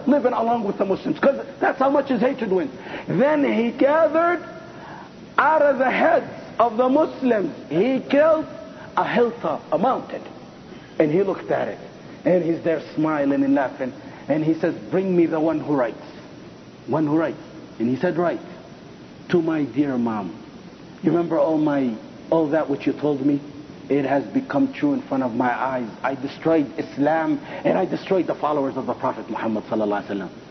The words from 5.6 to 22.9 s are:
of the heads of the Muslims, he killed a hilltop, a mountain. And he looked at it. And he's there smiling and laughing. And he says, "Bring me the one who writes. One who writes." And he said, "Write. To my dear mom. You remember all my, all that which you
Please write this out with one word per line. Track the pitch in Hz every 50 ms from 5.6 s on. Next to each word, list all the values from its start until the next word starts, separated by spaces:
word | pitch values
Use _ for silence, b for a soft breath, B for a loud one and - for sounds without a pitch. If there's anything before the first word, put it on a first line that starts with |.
of | 285 294 262 240
the | 262 247
heads | 196 190 254 320 349 285 - - - - - - - -
of | 226 240 220
the | 220 254 254
Muslims, | 269 302 320 - - - 269 254 226 208 180 - - - - -
he | 143 170 208 262 269 240
killed | 180 - - 285 311 330 311 320 - - - - - - B B B B B
a | - 175 147
hilltop, | 156 226 240 226 - - - 165 139 117 - -
a | 156 151
mountain. | 202 262 240 165 - - - - - - - - - - - - - B B B B B B B
And | 160 151
he | 151 190
looked | 202 196 170 - - -
at | 147 127 123 107
it. | 95 - - - - B B B B B B
And | 151 180 180 165
he's | 160 165 139
there | 117 170 160 151 - - -
smiling | - 156 156 156 147 143 139 139 139
and | 139 - 139
laughing. | 143 131 - - - 131 123 - B B B B B B B
And | 139 156 151
he | 160
says, | 160 - - 165 143 - - -
"Bring | - 185 190 190 180
me | 170 165
the | 156 160 160
one | 156 165 156 151
who | 123 139 147
writes. | 135 123 110 104 - - - - - - - - - - - - - - - - - -
One | 120 123 156 156
who | 147 151
writes." | 165 160 139 110 - - - - - - - - -
And | 113 120
he | 131
said, | 131 180 180 156 165
"Write. | 175 165 - - - - - - - - - - - - - - - - - - - -
To | 180 175
my | 160 165 160 156 143
dear | 123 110 139 151 139 127
mom. | 120 117 113 110 104 95 82 - - - - - - - - - - - - - -
You | - 160
remember | 156 170 170 156 165 151
all | 143 160 156
my, | 156 151 151 143 139 135 120 110 107 - - - - - -
all | 160 165 160 143
that | 151 156 143 -
which | 139 135 -
you | 143